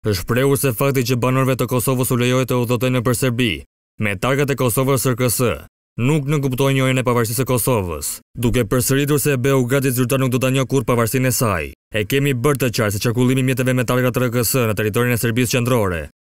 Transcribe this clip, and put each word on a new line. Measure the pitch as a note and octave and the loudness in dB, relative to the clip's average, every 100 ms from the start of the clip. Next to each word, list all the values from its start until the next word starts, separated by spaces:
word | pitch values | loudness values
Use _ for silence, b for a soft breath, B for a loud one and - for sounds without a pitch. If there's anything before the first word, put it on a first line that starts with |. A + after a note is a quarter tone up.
| A2 | -2
është | G2+ | -4
shprehur | - A#2+ C#3 C#3 | 0 0 2 2
se | C#3 | 0
fakti | A2 C#3 C3+ | 0 0 0
që | A#2 B2+ | 0 0
banorëve | B2 C3 C3 B2+ | 0 0 0 0
të | B2 | -2
Kosovës | B2+ C3+ B2+ B2+ | -2 0 -2 0
u | B2 | 0
lejohet | A#2+ B2+ B2+ | 0 0 0
të | B2+ | -2
udhëtojnë | A#2 A#2+ B2+ B2+ | 0 0 0 0
nëpër | A#2 A#2+ | 0 0
Serbi | C3 A#2 A#2+ D2 - _ _ _ | 0 0 -2 -2 -10 _ _ _
me | G#2+ G2+ | -4 -2
targat | B2 C#3 C#3+ | 0 0 0
e | B2+ | 0
Kosovës | B2+ B2 C3 C3+ C3+ | 0 0 0 0 0
R | A#2+ | 0
K | B2+ | 0
S | - A#2+ D2+ - _ _ - | 0 -2 -2 -10 _ _ -2
nuk | B2 D#3+ | 0 0
nënkuptoi | C3+ D#3 C#3 B2+ C3+ C3+ | 0 -2 -2 0 0 2
njohjen | C3 C3 | 2 0
e | |
pavarësisë | B2 A#2+ A#2 A#2+ | 2 0 0 -2
së | C3 | 0
Kosovës, | B2+ C#3 A#2+ F2+ D2+ - - _ | 0 2 0 -2 -6 -8 -10 _
duke | - A#2 A2+ | -2 0 0
përsëritur | G#2+ C3 B2 C3+ C#3+ D3 | 0 0 2 0 2 0
se | D3 C3+ | 0 0
Beogradi | C3 C3+ A#2+ C#3 C3 | 2 2 2 0 0
zyrtar | B2 B2 C3+ | 0 0 0
nuk | C3 | 0
do | B2 | 0
ta | B2+ | 0
njohë | C3 C3 | 0 0
kurrë | C3+ A#2+ | 0 0
pavarësinë | A#2+ A2+ C3 B2+ | 0 0 0 0
e | - | 0
saj. | A#2 F2 C#2+ - _ | 0 -2 -4 -12 _
"E | A2 G#2 | -4 0
kemi | C3+ C#3+ | 0 0
bërë | B2+ C3+ B2 | 0 0 0
të | C3 | 0
qartë | G#2+ A2 G2+ | 0 -2 0
se | |
qarkullimi | B2 A2+ B2 C3 | -2 2 2 2
i | B2+ | 0
mjeteve | B2+ B2+ | 0 0
me | B2+ | 0
targat | B2 B2+ B2+ A#2+ | 0 0 0 0
R | B2+ | 0
K | A#2+ | 0
S | A2 C3+ | 0 0
në | A2+ G#2 | 0 0
territorin | G#2+ A2 A#2+ | 0 0 0
e | A#2+ | 0
Serbisë | A#2 A2+ B2 C3 | 0 0 0 0
Qendrore | A#2+ B2 G2 E2+ D2 _ | 0 0 0 -2 -8 _